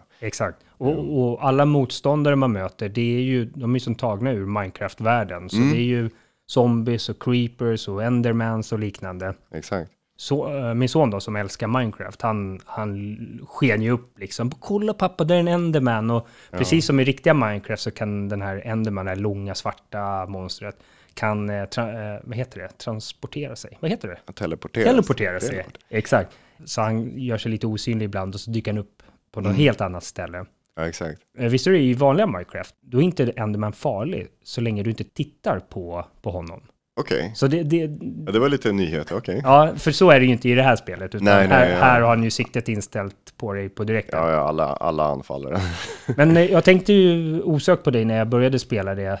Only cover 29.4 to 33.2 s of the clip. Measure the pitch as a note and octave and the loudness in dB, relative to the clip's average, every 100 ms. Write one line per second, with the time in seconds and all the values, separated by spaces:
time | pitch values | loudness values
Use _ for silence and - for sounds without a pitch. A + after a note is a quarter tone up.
29.4 | G2 G2+ C#3+ G#2+ G2 F2+ - - E2+ F2 | 0 2 4 2 -2 -6 -10 -10 -10 -10
30.4 | F#2 _ _ - E2 - E2 D2+ _ - | -14 _ _ -6 -6 -4 -8 -10 _ -4
31.4 | A#2+ B2+ F#3 F#3 C3 B2 C#3 D3 G#3+ F2+ | 0 2 4 4 4 4 4 4 2 -2
32.4 | F2 E2+ - _ C3 B2 F3 - | -8 -12 -12 _ -4 2 2 2